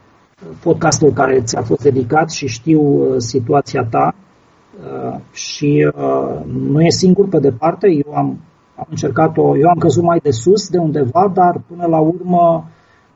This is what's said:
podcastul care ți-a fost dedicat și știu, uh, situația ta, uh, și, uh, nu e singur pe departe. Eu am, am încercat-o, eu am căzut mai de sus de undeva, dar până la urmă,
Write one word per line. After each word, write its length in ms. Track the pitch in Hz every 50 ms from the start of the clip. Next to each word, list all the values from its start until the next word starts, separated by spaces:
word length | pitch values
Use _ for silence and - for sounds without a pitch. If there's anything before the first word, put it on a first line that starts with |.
| _ _ _ _ _ _ _ _ 196 165 160 - -
podcastul 480 | 170 156 - - 165 - - 160 143
care 300 | 117 - 139 131 131 131
ți-a 200 | 120 113 - -
fost 200 | - - 160 147
dedicat 500 | - 143 127 135 127 113 151 156 165 160
și 160 | - - 151 135
știu, 340 | 113 - - 160 160 156
uh, 340 | 147 143 143 143 139 135 131 131
situația 680 | 117 117 - 135 117 - 151 139 139 - - - 117
ta, 320 | 113 120 139 139 - - - _ _ _ _ _ _ _ _ _ _ _ 202 -
uh, 360 | 67 67 131 127 123 127 135 - -
și, 600 | _ - - - - - 147 147 147 147 147 147 147
uh, 440 | 143 139 135 135 135 131 - 147 147 -
nu 360 | - 127 131 135 135 139 151
e 80 | 165 170
singur 380 | 156 - - 185 180 185 196 190
pe 120 | 190 160
departe. 480 | 131 139 120 - - 160 175 185 - 208 170 147 143
Eu 80 | - -
am, 240 | 143 143 139 131 - - _ _ _ _ _ _
am 120 | - - -
încercat-o, 680 | 156 123 - 143 117 135 160 156 156 160 151 143 143 139
eu 120 | 139 170
am 80 | - 160
căzut 260 | 160 165 147 175 170
mai 160 | 170 170 165 -
de 80 | 147
sus 380 | 135 - - 175 196 220 202 -
de 80 | - 180
undeva, 540 | 170 156 139 147 139 120 117 - 190 208 175
dar 280 | 185 180 175 175 175 - _
până 180 | 175 170 175
la 140 | 170 165 156
urmă, 720 | 156 160 175 180 175 180 180 175 175 170 165 160 - - - _ _ _ _ _ _ _ _